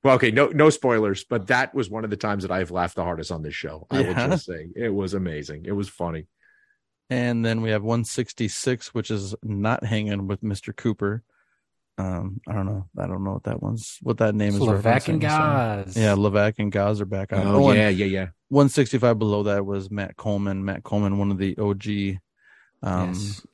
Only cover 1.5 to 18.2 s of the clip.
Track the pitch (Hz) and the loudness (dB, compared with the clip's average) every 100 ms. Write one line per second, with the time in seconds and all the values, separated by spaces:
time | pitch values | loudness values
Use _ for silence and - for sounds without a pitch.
1.5 | 123 131 135 104 107 110 101 110 101 92 | 0 0 -4 -6 -6 -6 -4 -2 -4 -2
2.5 | 92 87 90 87 - 87 82 - 82 76 | -4 -2 -2 -4 -4 -4 -6 -6 -8 -8
3.5 | - 78 78 - 135 110 92 127 175 - | -8 -10 -12 -4 -2 0 0 0 -2 -4
4.5 | 85 80 - 117 101 95 98 90 76 71 | -12 -12 -6 -4 -2 -2 -4 -4 -6 -10
5.5 | 73 85 101 98 - 85 80 78 _ _ | -12 -6 -6 -6 -6 -6 -6 -12 _ _
6.5 | _ _ _ _ _ _ 127 123 117 113 | _ _ _ _ _ _ -2 0 0 0
7.5 | 113 110 107 107 120 113 - 120 - 113 | 0 0 -2 0 -2 -2 -4 -6 -4 -4
8.5 | - - 123 - 117 - 107 98 104 107 | -2 -2 -4 -4 -6 -4 -4 -6 -10 -6
9.5 | 101 107 127 107 107 107 101 98 101 107 | -2 0 0 0 -2 -2 -4 -4 -4 -4
10.5 | 101 - - 120 104 101 110 _ _ _ | -6 -8 -4 -4 -2 -2 -4 _ _ _
11.5 | _ _ _ _ - 95 90 95 95 - | _ _ _ _ -6 -4 -4 -6 -8 -6
12.5 | 104 95 101 92 90 92 92 98 98 - | -4 -4 -6 -8 -8 -6 -4 -4 -6 -6
13.5 | 120 101 113 - - - 113 110 104 104 | -4 -4 -6 -8 -8 -4 2 2 2 0
14.5 | 101 113 101 113 127 - 160 151 156 156 | 2 2 4 4 2 2 0 2 2 2
15.5 | 143 117 101 98 101 107 98 104 101 104 | 2 0 -2 -4 2 4 6 4 4 2
16.5 | 107 104 98 101 104 98 98 98 98 98 | 0 -2 2 0 0 -2 -4 -2 0 4
17.5 | 113 139 107 107 95 101 95 | 6 8 8 4 2 0 -2